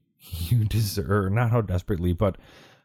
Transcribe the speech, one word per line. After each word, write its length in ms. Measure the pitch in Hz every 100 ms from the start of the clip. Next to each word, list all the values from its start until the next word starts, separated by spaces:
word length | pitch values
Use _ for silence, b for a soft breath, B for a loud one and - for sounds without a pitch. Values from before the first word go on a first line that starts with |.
<laughs> 140 | _ _
you 480 | - 82 82 120 107
deserve, 680 | 107 101 95 85 101 95
not 180 | 110 120
how 120 | 120
desperately, 500 | 98 90 - 90 90
but 240 | 85 101 - B B B B